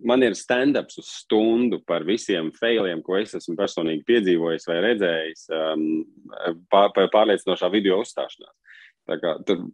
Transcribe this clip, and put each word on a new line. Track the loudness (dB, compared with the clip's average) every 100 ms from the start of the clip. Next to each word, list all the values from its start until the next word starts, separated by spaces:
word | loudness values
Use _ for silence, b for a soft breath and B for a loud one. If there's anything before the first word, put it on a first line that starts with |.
man | 0 2
ir | 2 0
stand-ups | -2 0 0 0 -4 -12
uz | -16
stundu | -14 -2 2 2 2 0 -2
par | -2 -2 -2
visiem | -2 0 -2 -2
failiem, | -4 0 0 0 -4
ko | -2 -2
es | -2 -8
esmu | -8 -4
personīgi | -4 -2 -2 -2 2
piedzīvojis | 2 4 2 0 -4 -4
vai | -2
redzējis, | 0 0 0 -2 -6 -10 -8
em, | -4 -2 -2 -2 -4 -6 -14 -20 -10 -8 -8 0
pār-, | 4 4
pār-, | 4 2
pārliecinošā | 4 4 2 0 -2 0
video | 2 2 0
uzstāšanās. | -2 -8 -8 -12 -20 _ B B B _ -8
Tā | -4
kā | -4 -4
tur, | -4 -4 -6